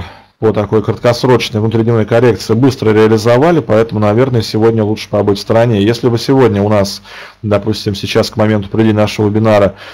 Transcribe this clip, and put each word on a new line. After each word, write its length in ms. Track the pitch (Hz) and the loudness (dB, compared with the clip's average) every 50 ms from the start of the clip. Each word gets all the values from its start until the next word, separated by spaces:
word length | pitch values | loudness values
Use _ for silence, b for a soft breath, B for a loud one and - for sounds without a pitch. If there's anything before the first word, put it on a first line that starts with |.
| 90 B B B B B _ _ | -2 B B B B B _ _
по 120 | - 110 | -2 0
такой 320 | 101 107 104 101 - 110 101 | 0 0 -2 0 0 0 0
краткосрочной 800 | - 107 - - 120 117 - - 131 127 117 - - - 107 | -2 -4 -2 0 0 0 0 0 0 0 0 0 -2 -4 -4
внутридневной 420 | 104 113 107 113 113 110 117 113 107 | -2 -2 0 0 0 0 0 0 0
коррекции 500 | 101 117 117 120 123 107 95 - - 113 | 0 0 2 2 2 2 0 -2 -2 0
быстро 360 | 110 131 135 123 - - 110 | 0 2 0 0 0 0 0
реализовали, 720 | 107 107 110 110 113 110 101 117 120 120 143 170 175 160 | 2 4 4 4 2 2 2 2 2 2 2 2 2 0
поэтому, 400 | - - 110 107 113 113 - 107 | 0 0 0 0 0 0 -2 -2
наверное, 400 | 107 104 104 113 131 135 123 117 | 0 0 2 2 0 0 0 -2
сегодня 420 | 107 - - 110 107 113 113 113 107 | -2 -2 -2 0 2 2 2 2 0
лучше 240 | 101 110 110 - - | -2 -2 -4 -6 -4
побыть 300 | - 104 101 104 101 98 | -4 -2 0 0 -2 -2
в 40 | |
стороне. 400 | - - 110 110 117 120 117 101 | -2 -2 0 2 2 2 2 2
Если 280 | 98 107 120 - - 127 | 0 0 0 0 0 -2
бы 80 | 117 113 | -2 -2
сегодня 440 | - - 139 135 131 113 104 101 | 0 0 2 2 2 2 2 2
у 60 | 98 104 | 0 2
нас, 340 | 107 104 98 98 - - B B B B B B B B - | 2 0 0 -2 -4 -10 B B B B B B B B -4
допустим, 520 | 107 104 101 101 110 107 - - 107 101 | -2 -2 -2 -2 -4 -6 -4 -4 -6 -6
сейчас 340 | - - 104 - 113 110 110 | -6 -6 -4 -2 -2 -2 0
к 60 | - | -2
моменту 320 | - 107 107 110 107 98 101 | -2 0 0 0 -2 -4 -4
проведения 320 | - 104 110 110 107 107 | -2 0 2 2 2 2
нашего 300 | 107 101 - - 110 104 | 0 -2 -2 -2 -2 0
вебинара 460 | 101 110 107 110 107 104 101 95 95 B B B | 0 0 2 2 2 4 2 2 0 B B B